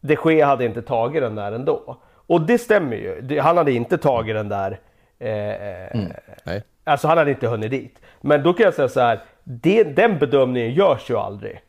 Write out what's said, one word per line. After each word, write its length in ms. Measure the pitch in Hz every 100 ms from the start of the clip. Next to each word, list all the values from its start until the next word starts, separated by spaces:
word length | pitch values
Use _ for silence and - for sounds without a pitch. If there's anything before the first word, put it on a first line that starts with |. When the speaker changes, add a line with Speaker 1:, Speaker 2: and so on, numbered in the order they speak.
Speaker 1:
De 160 | 139 151
Gea 220 | 160 160 143
hade 180 | 135
inte 180 | 123 110
tagit 400 | 110 123 117 156
den 120 | 123
där 180 | 107 101
ändå. 440 | 110 139 143 - 127 _ _ _
Och 140 | 170
det 180 | 156 240
stämmer 380 | 240 208 156 107
ju. 240 | 110 85
Det, 180 | 127 147
han 180 | 143 170
hade 160 | 151
inte 260 | 120 117 160
tagit 360 | 151 120 110 107
den 120 | 104
där... 320 | 101 98 104 _ _ _ _
Eh, 800 | 120 107 104 104 101 90 92 117
Speaker 2:
Mm. 120 | 92 - _ -
Speaker 3:
Nej. 180 | - 92 - _
Speaker 1:
alltså, 240 | - 143 151
han 100 | 165
hade 120 | 147
inte 160 | 139 120
hunnit 240 | 117 107
dit. 280 | 131 120 _ _ _
Men 220 | 135 147
då 100 | 143
kan 120 | 180
jag 100 | 214
säga 140 | 165 131
så 120 | -
här, 220 | 120 113 - _
det, 400 | - 120 160 214
den 340 | 185 135 226 180
bedömningen 560 | 135 139 127 127 117
görs 360 | 135 196 123 -
ju 60 | -
aldrig. 420 | 101 101 104 -